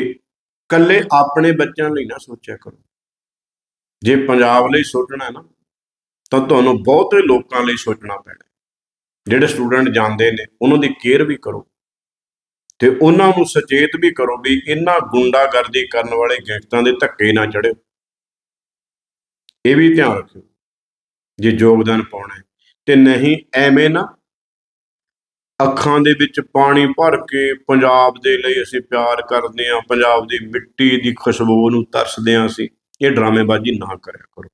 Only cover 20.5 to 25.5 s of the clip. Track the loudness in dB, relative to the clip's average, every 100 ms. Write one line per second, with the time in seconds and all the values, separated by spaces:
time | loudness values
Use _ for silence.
20.5 | _ _ _ _ _ _ _ _ -2 -2
21.5 | 2 4 4 2 -2 -4 -14 -16 -20 _
22.5 | _ _ _ 2 4 6 4 0 -2 -4
23.5 | 0 2 4 2 0 -6 _ _ _ _
24.5 | _ _ _ _ _ _ _ _ _ _